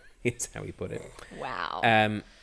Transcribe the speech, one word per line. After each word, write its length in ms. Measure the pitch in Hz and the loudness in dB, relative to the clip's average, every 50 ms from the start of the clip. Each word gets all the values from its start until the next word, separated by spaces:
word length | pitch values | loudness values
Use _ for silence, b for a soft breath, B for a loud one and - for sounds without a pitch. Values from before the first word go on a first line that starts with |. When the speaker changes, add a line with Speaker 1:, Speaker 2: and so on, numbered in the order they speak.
| - | -18
Speaker 1:
<laughs> 180 | - - _ - | -20 -10 _ -2
is 260 | 123 - - - - - | -2 -2 -2 -6 -8 -8
how 80 | 107 101 | -8 -10
he 80 | - | -10
put 200 | - - 95 - | -8 -8 -8 -8
it. 120 | - - - - - - - - - - | -8 -8 -10 -12 -16 -18 -18 -16 -12 -10
Speaker 2:
Wow. 420 | 143 131 120 90 87 - - 92 117 | -8 -8 -6 -6 -6 -6 -2 2 4
Speaker 1:
Um, 400 | 117 110 110 107 107 107 104 b b b b | 6 6 6 6 4 2 -2 b b b b